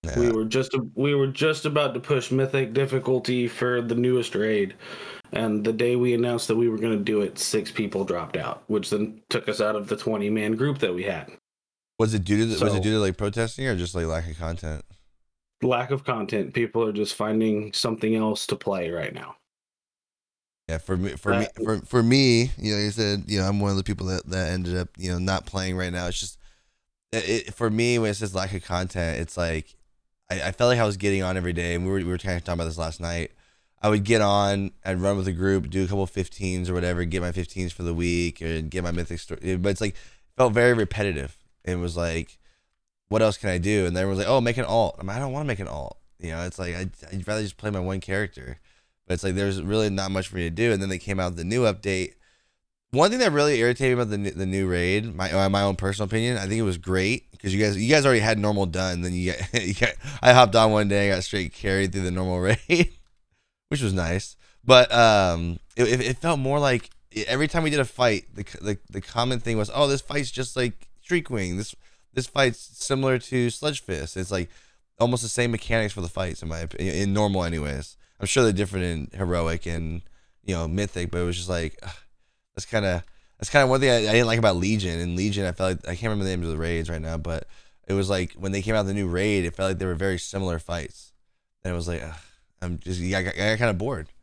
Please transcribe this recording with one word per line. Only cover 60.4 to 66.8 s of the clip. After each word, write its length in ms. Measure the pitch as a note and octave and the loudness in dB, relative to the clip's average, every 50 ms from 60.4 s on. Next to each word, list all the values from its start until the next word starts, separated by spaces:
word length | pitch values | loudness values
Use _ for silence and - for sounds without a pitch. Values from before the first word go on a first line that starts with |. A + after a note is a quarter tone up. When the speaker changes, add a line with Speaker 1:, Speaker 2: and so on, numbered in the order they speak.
| B2 G#2 F#2 | 8 8 8
Speaker 1:
on 160 | A#2 A2 A2 | 6 6 6
one 160 | G#2+ G#2+ G#2 | 6 4 4
day, 240 | G2+ G2+ G2+ G2+ G2+ | 4 2 2 4 2
I 40 | F#2+ | 2
got 80 | F2+ F2+ | 0 -2
straight 300 | - - G2+ F#2 D#2+ - | -4 -4 -4 -4 -4 -8
carried 380 | - - G2+ F#2+ G2 G2 F#2 | -6 -2 0 2 2 0 0
through 100 | F2+ G2 F#2 | 0 -2 -2
the 80 | F2+ | -2
normal 280 | F2+ F#2 F#2 F#2 F2+ F2+ | -2 -2 -2 -2 0 0
<laughs> 280 | F2+ F#2+ A2+ - - - | 2 2 2 2 2 0
raid, 240 | F3 E3+ E3+ - - - - _ _ _ _ _ _ _ _ _ _ _ _ _ | 4 4 4 2 2 -10 -20 _ _ _ _ _ _ _ _ _ _ _ _ _
which 120 | - - | -4 -2
was 120 | - G#2 F#2+ | 0 0 0
nice. 440 | F#2 E2+ E2 F2+ G2 - - - _ _ _ _ _ - | 0 0 0 -2 -4 -4 -8 -16 _ _ _ _ _ 4
But, 280 | A#2 B2+ B2 B2 - A#2 | 8 8 8 8 8 6
um, 640 | A#2+ A#2 A2+ G#2+ G2+ F#2+ F2+ E2+ E2 E2+ E2+ E2+ E2+ - - - | 6 6 8 8 6 6 4 2 0 -2 -4 -6 -8 -10 -10 0
it, 120 | - - | 2 4
it, 140 | G#2+ A#2+ B2+ | 4 4 2
it 160 | A2+ A#2+ C3 | 0 -2 -2
felt 220 | - - E3 E3 C#3+ | -2 -2 -2 -2 0
more 200 | C3 C3 C#3+ D3 | 0 0 0 2
like 300 | C#3+ C3+ B2+ A#2 | 2 2 2 0